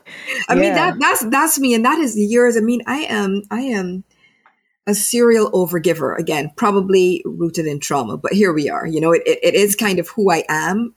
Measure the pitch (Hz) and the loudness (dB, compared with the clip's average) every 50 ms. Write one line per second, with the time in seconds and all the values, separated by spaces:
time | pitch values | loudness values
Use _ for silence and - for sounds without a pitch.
0 | _ - - - - - - - - - - - 285 302 285 - - 247 - 233 | _ -16 -20 -14 -12 -10 -8 -6 -2 0 2 2 2 2 2 0 0 0 0 0
1 | 294 339 440 - 233 220 262 269 311 311 - 277 277 254 233 226 226 254 311 330 | 0 0 0 0 -2 0 0 2 2 2 0 0 2 2 2 2 2 2 2 2
2 | 311 240 208 208 208 202 233 240 247 240 226 226 214 226 247 233 - 226 247 294 | 0 0 0 0 0 2 4 4 4 4 4 2 2 0 0 -2 -4 -4 -6 -6
3 | 311 - 220 214 202 190 196 202 202 - - 233 269 269 226 196 185 180 180 185 | -4 -4 -4 -2 -2 -2 -2 -4 -4 -6 -6 -6 -4 -2 -2 -4 -4 -4 -8 -10
4 | - _ _ _ _ _ _ _ _ _ _ _ _ _ _ _ _ 202 208 202 | -12 _ _ _ _ _ _ _ _ _ _ _ _ _ _ _ _ -2 -2 -2
5 | - - - 240 240 233 226 220 208 - - 185 180 160 175 170 156 180 160 156 | -2 -2 2 4 4 6 6 4 2 2 2 0 0 0 -2 0 0 0 0 0
6 | 139 117 - - 165 165 160 147 143 151 - - 208 208 196 202 185 196 190 190 | -2 -4 -4 -4 -4 -4 -4 -4 -4 -6 -6 -2 -2 0 0 0 0 2 2 4
7 | 185 180 180 - - - 170 170 170 165 165 175 160 151 143 143 - - 151 139 | 4 2 0 -2 -6 -8 -6 -4 -4 -4 -4 -4 -4 -4 -6 -6 -6 -4 -4 -4
8 | 120 110 147 - - - 190 202 214 185 156 156 143 113 76 - - 160 160 151 | -4 -4 -6 -6 -4 0 2 2 2 2 2 0 -2 -2 -4 -4 -4 -4 -2 0
9 | 156 165 170 160 - 160 156 - - 175 - 196 202 202 202 - 226 202 185 175 | 2 2 2 2 2 0 0 0 0 2 4 4 2 2 0 -2 -2 0 0 -2
10 | 165 - - - 202 190 170 156 - - 151 156 156 165 185 214 240 233 - | -4 -4 -2 0 2 2 2 0 0 -2 -2 -2 0 -2 -2 -2 -4 -6 -8